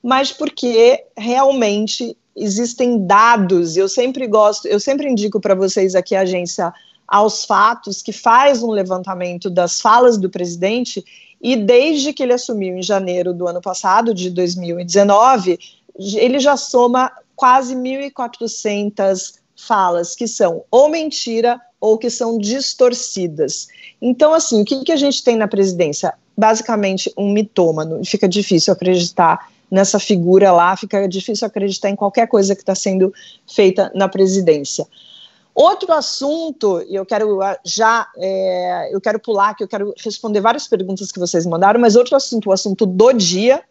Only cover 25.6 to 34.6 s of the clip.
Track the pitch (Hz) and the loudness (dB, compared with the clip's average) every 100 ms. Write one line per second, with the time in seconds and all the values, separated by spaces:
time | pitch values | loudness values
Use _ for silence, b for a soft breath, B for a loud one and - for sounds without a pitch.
25.6 | 196 180 160 147 175 - _ - 214 220 | 0 0 -2 -2 -6 -6 _ 0 2 2
26.6 | 226 214 196 190 - - 202 208 208 - | -2 -2 -2 -2 -6 -4 -2 0 0 0
27.6 | 170 156 160 160 185 202 190 190 196 165 | 0 0 -6 -8 -6 -2 0 0 0 0
28.6 | 180 185 180 180 175 - 170 160 B B | 2 0 0 0 -2 2 2 2 B B
29.6 | _ 190 196 208 - 190 170 190 196 175 | _ 0 2 0 0 0 4 6 6 6
30.6 | 175 190 202 202 196 190 185 208 214 208 | 4 0 -4 -4 -4 -6 -6 -6 -6 -4
31.6 | 196 190 202 202 202 202 233 220 196 196 | -6 -4 -6 -2 -2 0 2 2 2 -2
32.6 | - 190 202 190 185 B B B _ - | -2 -2 -2 0 0 B B B _ 2
33.6 | 196 190 190 185 190 190 190 190 170 151 | 2 2 -2 0 -2 2 0 2 2 0